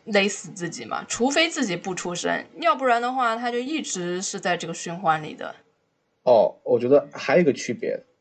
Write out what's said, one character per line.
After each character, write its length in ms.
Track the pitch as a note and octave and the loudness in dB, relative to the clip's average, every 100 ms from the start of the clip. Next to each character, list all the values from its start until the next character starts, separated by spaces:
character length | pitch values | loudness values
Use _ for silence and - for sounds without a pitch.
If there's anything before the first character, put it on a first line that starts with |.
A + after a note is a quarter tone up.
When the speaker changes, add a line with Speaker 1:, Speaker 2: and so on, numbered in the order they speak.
Speaker 1:
勒 240 | - G3+ G3 | 0 2 2
死 240 | - E3 | 0 -10
自 180 | E3 E3+ | -10 -10
己 160 | - - | -10 -8
嘛， 180 | - - | -8 -6
除 240 | - B3 | -2 0
非 180 | C#4+ E4 | 2 0
自 160 | E4 A#3 | 0 -4
己 100 | E3+ | -4
不 200 | F#3+ F3+ | -6 -6
出 180 | F3+ | -6
声， 320 | F3 F3 E2+ - - | -4 -2 -4 -6 -2
要 160 | E4 C#4 | 0 2
不 100 | C4 | 2
然 160 | A#3 | 2
的 100 | A#3+ | 2
话 220 | C4 A#3+ A3+ | 0 0 0
它 160 | A#3+ | -4
就 60 | A#3+ | -4
一 240 | B3+ D#4 | -4 -6
直 400 | G#3+ F#3 F3 F3 | -6 -6 -4 -4
是 180 | G3 G3 | -6 -4
在 160 | F#3 F3 | -2 -2
这 120 | E3 | -4
个 60 | |
循 220 | E3+ - E3+ | -8 -10 -2
环 280 | F#3 D#3 | 0 0
里 100 | D3+ | -2
的。 220 | - - - _ _ _ _ _ _ | -10 -12 -12 _ _ _ _ _ _
Speaker 2:
哦， 380 | - A#2 F2+ - | 6 6 6 0
我 160 | - A#2+ | 0 0
觉 80 | A#2+ | 4
得 220 | C#3+ - | 4 4
还 260 | - - D3+ | -4 2 4
有 40 | |
一 20 | |
个 80 | E3 | 4
区 220 | A#2 - | 2 -4
别， 300 | A#2 - - - _ | -6 -4 -6 -10 _